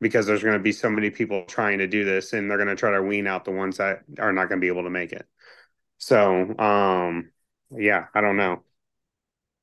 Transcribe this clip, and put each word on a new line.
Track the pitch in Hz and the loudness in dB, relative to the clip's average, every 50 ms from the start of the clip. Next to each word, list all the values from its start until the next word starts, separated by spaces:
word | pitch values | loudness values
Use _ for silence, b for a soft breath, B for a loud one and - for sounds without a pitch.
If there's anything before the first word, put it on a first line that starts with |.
Because | 113 110 - 117 104 | 0 2 2 2 2
there's | 104 107 98 104 | 2 2 2 2
gonna | 110 107 101 | 2 2 2
be | 95 107 101 | 2 0 0
so | - - 113 | 0 0 -2
many | 107 107 104 104 | 0 0 -2 -2
people | 101 - 117 107 101 95 87 | -2 -4 -4 -4 -4 -6 -6
trying | 85 - - 110 104 101 98 | -6 -4 -2 0 0 0 0
to | 95 | -2
do | 92 104 107 101 | 0 0 0 0
this, | 98 95 95 92 - - | 0 0 -2 -2 -4 -6
and | 107 101 101 | -6 -4 -2
they're | 104 101 | -2 0
gonna | 101 101 98 | 0 -2 -2
try | 90 - 107 101 | 0 0 2 2
to | 98 95 | 2 0
wean | 98 104 104 98 98 | 0 -2 -2 -2 -2
out | 95 90 - | -4 -4 -4
the | 98 95 | -6 -4
ones | 95 95 95 95 | -4 -4 -4 -2
that | - 98 98 95 - - - - - | -2 -2 -2 -4 -6 -8 -14 -8 -4
are | 110 104 95 | -2 0 0
not | 92 92 90 | 0 0 0
gonna | 101 92 | 0 0
be | 90 | 0
able | 90 90 90 90 | 0 -2 -2 -4
to | 90 | -4
make | 90 90 87 85 - | -4 -6 -6 -8 -10
it. | - - _ _ b b b b b b b b b _ _ _ - | -12 -14 _ _ b b b b b b b b b _ _ _ -8
So, | - - 135 107 104 98 92 92 92 98 110 - | 0 2 4 6 6 6 4 2 0 -2 -2 0
um, | 107 104 104 101 98 95 92 90 90 87 85 85 85 - _ _ _ _ _ _ _ - | 0 2 4 4 4 2 2 2 0 -2 -4 -4 -6 -10 _ _ _ _ _ _ _ -14
yeah, | - 120 104 104 101 87 85 - - | -6 -2 2 2 2 2 0 -2 -2
I | 107 | 0
don't | 104 101 98 | 2 2 2
know. | 101 101 92 87 87 - _ _ _ _ _ _ _ _ _ _ _ _ _ _ _ _ _ _ _ | 0 0 0 -2 -4 -8 _ _ _ _ _ _ _ _ _ _ _ _ _ _ _ _ _ _ _